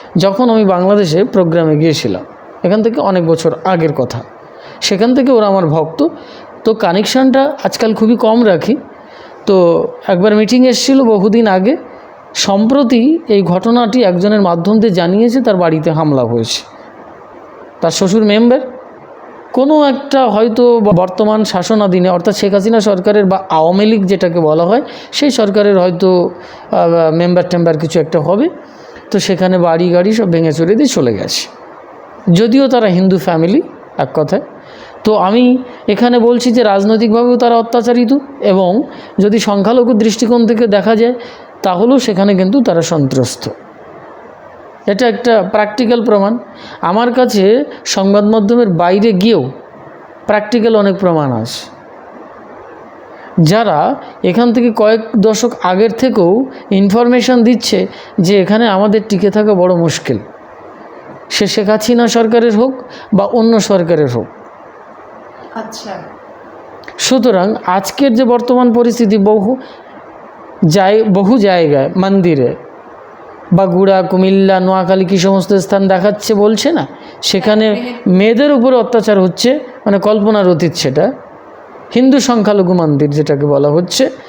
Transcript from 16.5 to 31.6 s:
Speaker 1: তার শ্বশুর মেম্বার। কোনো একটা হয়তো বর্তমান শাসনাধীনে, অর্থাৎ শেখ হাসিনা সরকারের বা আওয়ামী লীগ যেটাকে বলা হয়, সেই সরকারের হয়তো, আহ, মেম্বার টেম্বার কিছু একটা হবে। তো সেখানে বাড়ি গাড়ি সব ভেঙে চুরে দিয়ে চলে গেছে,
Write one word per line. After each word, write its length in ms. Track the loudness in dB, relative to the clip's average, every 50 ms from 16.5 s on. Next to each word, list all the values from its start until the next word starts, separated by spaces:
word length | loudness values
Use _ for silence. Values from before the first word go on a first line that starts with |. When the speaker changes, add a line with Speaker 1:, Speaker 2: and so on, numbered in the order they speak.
| -6 -10 -10 -14 -20 -20 -20 -20 -20 -20 -20 -20 -20 -20 -20 -20 -20 -20 -20 -20 -20 -20 -20 -20 -10 -4
Speaker 1:
তার 100 | -4 -4
শ্বশুর 340 | -2 0 -2 0 0 2 2
মেম্বার। 360 | 2 2 2 4 2 2 0 -2 -6 -14 -18 -20 -20 -20 -20 -20 -20 -20 -20 -20 -20 -20 -20 -12 -6
কোনো 220 | -2 0 0 2 2 2 2 2
একটা 280 | 0 -2 -4 -2 0 0 2
হয়তো 380 | 2 2 0 0 0 2 2 2 4 4 2
বর্তমান 600 | 2 2 2 2 0 -2 -2 -2 0 0 0 0 -2
শাসনাধীনে, 640 | -2 -4 -4 -2 0 0 0 2 2 2 2 2 0
অর্থাৎ 260 | 0 0 0 -2 -2
শেখ 180 | -2 -2 0
হাসিনা 280 | 0 0 0 2 0 2
সরকারের 440 | 2 0 0 0 0 0 2 2 2
বা 140 | 2 0 -2 -2 -2
আওয়ামী 340 | 0 2 2 2 2 2 2
লীগ 160 | 2 2 0 0
যেটাকে 360 | 0 0 0 0 -2 0 0
বলা 240 | 0 0 2 0 0
হয়, 180 | 0 0 0 -2 -4 -12 -18 -16 -10
সেই 180 | -6 -2 -2 0
সরকারের 460 | 0 0 0 0 0 2 2 2 2 2
হয়তো, 300 | 2 0 0 0 0 2 2 2
আহ, 880 | 0 -2 -6 -10 -18 -20 -20 -16 -8 -4 -2 0 0 2 2 2 2 2 0 0
মেম্বার 240 | 0 0 0 0 0 0
টেম্বার 260 | -2 0 0 0 0 -2
কিছু 180 | -4 -2 -2 -2
একটা 180 | -2 0 -2 -2
হবে। 260 | -2 0 0 0 -2 -2 -4 -8 -20 -20 -20 -20 -20 -20 -20 -20 -10 -4
তো 60 | -4 -4
সেখানে 380 | -2 -2 -2 0 0 0 2 2
বাড়ি 280 | 2 2 0 0 0 2
গাড়ি 200 | 2 2 2 0
সব 160 | 0 0 0 0
ভেঙে 220 | 0 0 0 0
চুরে 220 | 0 0 0 0 2
দিয়ে 160 | 2 0 0 0
চলে 160 | 0 0 0 -2 -4
গেছে, 240 | -6 -6 -8 -8 -10 -10 -16 -20